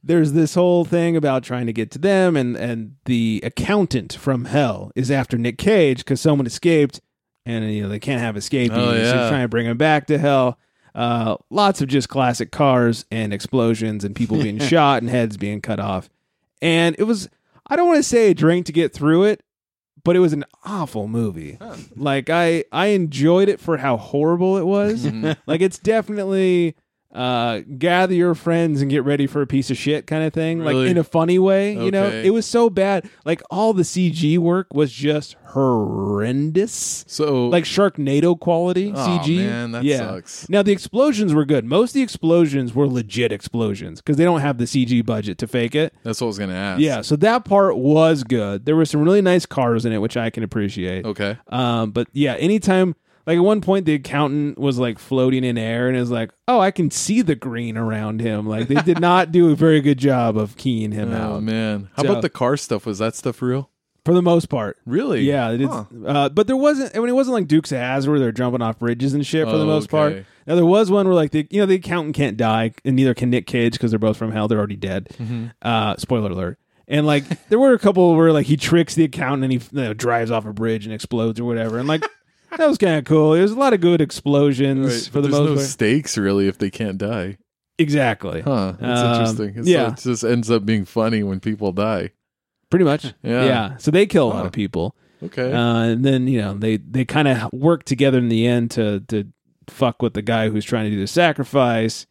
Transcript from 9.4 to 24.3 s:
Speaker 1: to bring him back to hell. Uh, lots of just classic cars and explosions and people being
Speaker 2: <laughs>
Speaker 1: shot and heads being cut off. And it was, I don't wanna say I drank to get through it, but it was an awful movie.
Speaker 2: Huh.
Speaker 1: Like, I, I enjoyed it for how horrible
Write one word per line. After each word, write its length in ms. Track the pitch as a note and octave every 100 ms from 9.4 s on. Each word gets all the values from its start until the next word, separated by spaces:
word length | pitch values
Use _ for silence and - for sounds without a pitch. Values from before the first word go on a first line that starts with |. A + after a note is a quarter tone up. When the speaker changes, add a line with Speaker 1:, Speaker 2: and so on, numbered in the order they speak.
Speaker 1:
to 40 | B2
bring 160 | A#2 A#2
him 120 | A#2
back 300 | D#3 D3+ C#3
to 100 | D3+
hell. 400 | D3 C#3 B2+ - _ _ _ -
Uh, 400 | A#2+ A#2 A2 G2+ _
lots 320 | C#3 G3+ F#3+
of 60 | C#3
just 180 | C#3 B2
classic 420 | C3+ B2+ A#2 A#2
cars 540 | - C#3+ B2+ A#2+ A2+ -
and 220 | A2+ G#2+
explosions 680 | G2+ - C3 A#2 A2 A2 G#2+ G2+
and 100 | G2+
people 220 | A#2 A2
being 180 | A2+ G#2+
Speaker 2:
<laughs> 100 | C#3+
Speaker 1:
shot 320 | E3 C#3+ C3
and 80 | A#2
heads 260 | B2+ A2+ G#2
being 220 | G2+ G#2
cut 180 | - G2+
off. 300 | G2+ F#2 - _ _ _ _ _
And 340 | D#3+ E3 E3+ D#3+
it 40 |
was, 260 | G#3+ A3 F3+ _ _ _ -
I 80 | D4+
don't 100 | F4
wanna 160 | D#4+
say 260 | - A#3+ A3
I 40 |
drank 320 | D3+ D#3 F3 E3
to 60 |
get 200 | D#3 D#3+
through 300 | - C#3+ E3
it, 180 | G3+ G3+ _ _ _ _ _ _
but 140 | - F3+
it 20 |
was 140 | F3+
an 100 | D3+ - _ -
awful 420 | G3+ D3+ A2+ G#2
movie. 500 | A2+ A2+ E2 D2+ -
Speaker 2:
Huh. 160 | - F#3 - -
Speaker 1:
Like, 340 | C#3 C#3 B2+
I, 360 | E3 E3+ E3 -
I 140 | C#3 G3
enjoyed 600 | G3+ E3 C3+ D3+ F3 G3
it 140 | F#3+
for 160 | - D#3
how 180 | C#3 C3+
horrible 640 | - C#3+ D#3